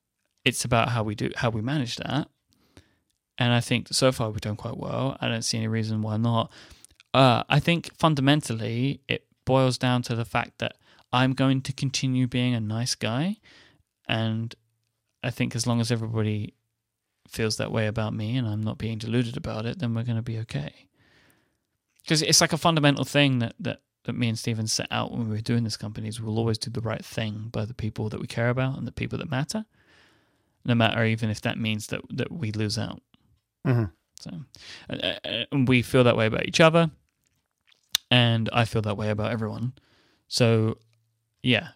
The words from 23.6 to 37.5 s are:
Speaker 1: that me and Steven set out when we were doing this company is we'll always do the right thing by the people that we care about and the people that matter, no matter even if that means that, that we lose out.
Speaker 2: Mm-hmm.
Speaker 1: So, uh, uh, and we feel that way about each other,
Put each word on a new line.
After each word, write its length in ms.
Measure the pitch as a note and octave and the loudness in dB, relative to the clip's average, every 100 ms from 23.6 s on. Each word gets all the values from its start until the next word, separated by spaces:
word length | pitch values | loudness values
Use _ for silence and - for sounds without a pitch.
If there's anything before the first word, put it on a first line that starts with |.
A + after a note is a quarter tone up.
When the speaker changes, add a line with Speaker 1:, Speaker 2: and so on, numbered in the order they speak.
| C#3+ - _ _ | -6 -6 _ _
Speaker 1:
that 100 | - | -8
me 140 | A2+ A#2+ | -2 -2
and 80 | A2+ | -2
Steven 280 | - A2+ A2 | -2 -2 -2
set 200 | - - | -4 -2
out 220 | A2+ A2+ | -4 -4
when 180 | B2 A2+ | -4 -4
we 60 | G#2+ | -4
were 60 | |
doing 220 | A2 A#2+ | 0 0
this 140 | A2+ - | 0 -4
company 300 | G#2+ G#2+ A2 | -8 -8 -8
is 100 | G#2+ | -8
we'll 200 | A2 G#2+ | -4 -2
always 180 | A2+ G#2+ | 0 -2
do 140 | - | -4
the 100 | A#2 | -6
right 240 | A2+ G#2 - | -4 -6 -8
thing 440 | - A2 G#2 A2+ | -6 -6 -6 -6
by 120 | A#2 G#2+ | -6 -6
the 100 | B2 | -6
people 340 | G#2+ - G#2+ | -6 -4 -6
that 100 | G#2 | -6
we 60 | - | -8
care 220 | - A#2+ | -2 0
about 280 | B2 C3 C#3 | 0 -2 -4
and 100 | - | -8
the 40 | |
people 260 | - A#2+ A2 | -6 -6 -6
that 100 | - | -4
matter, 360 | C3 D3+ A3 G#3+ _ _ _ _ _ _ _ _ _ - | -4 -4 -6 -8 _ _ _ _ _ _ _ _ _ 0
no 80 | |
matter 320 | A#2 A2+ - A2+ | 2 4 2 0
even 240 | A2 A2+ | 0 -2
if 100 | G#2+ | -2
that 180 | A#2+ A2 | -4 -2
means 280 | A2+ G#2+ - | -2 -4 -4
that, 140 | - - | -8 -6
that 220 | - B2 | -6 -6
we 200 | F3 A2 | -6 -4
lose 260 | G#2+ G#2+ A2 | -2 -2 -2
out. 220 | G#2+ - - _ _ _ _ _ C#3+ | -6 -8 -18 _ _ _ _ _ 0
Speaker 2:
Mm-hmm. 180 | A#2+ G#2 - _ - | 2 0 -6 _ -20
Speaker 1:
So, 120 | - F3 C#3 - - - - | -14 -14 -16 -20 -20 -18 -12
uh, 40 | - F#2 - | -6 -6 -6
uh, 220 | - A2+ - | -6 -8 -2
and 160 | C#3+ B2 | 0 4
we 160 | B2+ | 4
feel 200 | A2+ C3 | 6 6
that 140 | A#2+ A2+ | 6 4
way 80 | A2 | 2
about 220 | - - | 0 0
each 120 | - | 6
other, 300 | D#3+ E3 E3 - _ _ _ _ _ | 6 6 4 -2 _ _ _ _ _